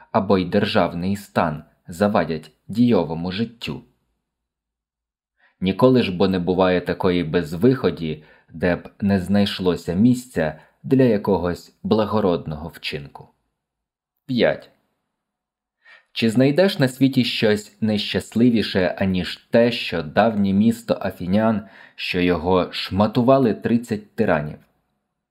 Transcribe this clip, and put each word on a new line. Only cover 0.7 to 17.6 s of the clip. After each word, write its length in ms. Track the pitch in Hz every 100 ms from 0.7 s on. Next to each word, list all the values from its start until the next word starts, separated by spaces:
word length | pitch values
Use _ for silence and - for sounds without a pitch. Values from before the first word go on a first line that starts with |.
| 110 85 85 92 101
стан 480 | - - 85 76 - _ -
завадять 640 | 85 104 107 80 78 - _ -
дійовому 640 | 101 123 101 78 82 90
життю. 520 | 95 117 - - - - _ _ _ _ _ _ _ _ _ _ _ _ _ _ _ _ -
Ніколи 420 | 92 - 127 127
ж 80 | 98
бо 160 | 90 98
не 120 | 92
буває 420 | 87 90 92 90
такої 420 | 90 87 95 90
безвиході, 1000 | 78 87 76 85 120 131 92 78 80 76 - _ _
де 220 | 82 90 85
б 140 | - -
не 180 | 101 98
знайшлося 720 | 87 101 101 - 92 85 -
місця 640 | 87 123 123 - 90 78 - _ _
для 200 | - 131
якогось 720 | 127 101 - 92 87 82 - _
благородного 840 | 95 107 107 110 98 85 73 76 80
вчинку. 600 | - - 73 69 - - _ _ _ _ _ _ _ _ _ -
П'ять. 440 | 123 82 76 - _ _ _ _ _ _ _ _ _ _ _ _ - _ -
Чи 140 | 113
знайдеш 500 | 113 135 147 196 190
на 80 | 127
світі 380 | - 135 131 117
щось 520 | - 110 104